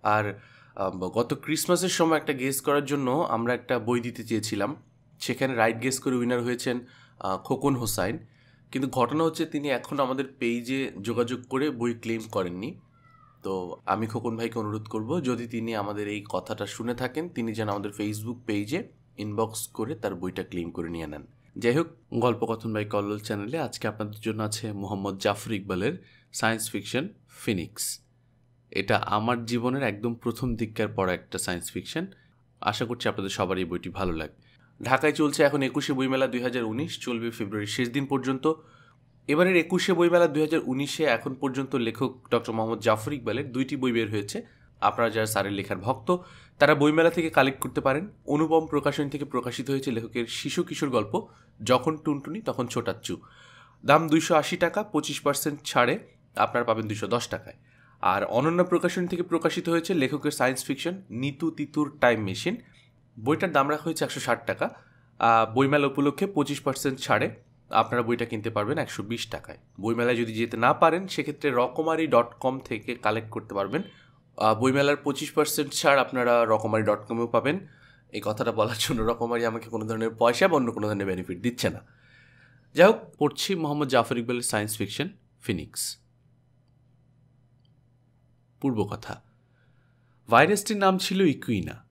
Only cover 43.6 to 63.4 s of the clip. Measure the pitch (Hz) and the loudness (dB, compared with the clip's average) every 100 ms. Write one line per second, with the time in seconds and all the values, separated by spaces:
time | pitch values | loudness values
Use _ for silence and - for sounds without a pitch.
43.6 | 131 139 127 117 110 107 98 208 233 _ | -4 0 0 0 0 -4 -4 -8 -10 _
44.6 | _ _ 101 - 117 110 110 107 98 101 | _ _ 0 2 0 0 0 0 0 -2
45.6 | 95 95 98 131 - 180 - - - _ | -4 -4 -2 -2 0 -2 -4 -20 -20 _
46.6 | 143 147 147 156 165 170 160 143 135 135 | 4 6 4 6 4 2 2 4 4 2
47.6 | - 147 139 135 202 - - 147 160 160 | -6 0 0 0 -2 -12 -2 2 4 4
48.6 | 160 147 143 139 143 143 135 127 120 117 | 4 0 0 0 -4 -4 -4 -4 -4 -6
49.6 | 127 135 135 113 113 120 117 - 147 - | -4 -2 -2 -4 -4 -6 -4 -6 -4 -4
50.6 | 175 147 147 120 104 113 220 - _ _ | -4 -2 0 0 0 -4 -4 -20 _ _
51.6 | 107 127 160 156 - 143 135 185 220 131 | 2 4 4 -2 -2 -2 -4 -6 -6 -4
52.6 | 120 127 110 92 - 85 - - - - | -2 -2 -4 -6 -6 -10 -10 -20 -20 -20
53.6 | - _ - 151 160 160 156 165 147 180 | -20 _ 4 4 6 2 6 2 2 0
54.6 | 170 185 214 151 147 143 143 139 156 147 | 0 0 0 -2 -2 -2 0 0 -2 -6
55.6 | - 139 120 190 - _ _ - 107 123 | -2 2 4 2 -6 _ _ 0 2 2
56.6 | 117 110 107 107 104 120 - 90 - - | 0 0 0 -6 -2 -2 -2 -8 -10 -20
57.6 | _ _ _ _ - 98 98 113 147 175 | _ _ _ _ 0 2 2 2 2 2
58.6 | 180 175 175 180 180 175 175 165 160 170 | 2 2 2 -2 -2 -4 -2 0 0 0
59.6 | 170 170 165 180 131 143 151 - 127 127 | 0 0 0 0 0 0 -4 2 0 0
60.6 | - 135 165 190 - 113 135 139 165 160 | -4 -4 -4 -6 -10 -6 -6 -2 -4 -4
61.6 | 143 - 147 151 123 113 101 90 - 233 | -6 -2 -2 4 4 4 0 -2 -4 -4
62.6 | - - _ _ _ - 110 156 | -10 -20 _ _ _ -6 0 0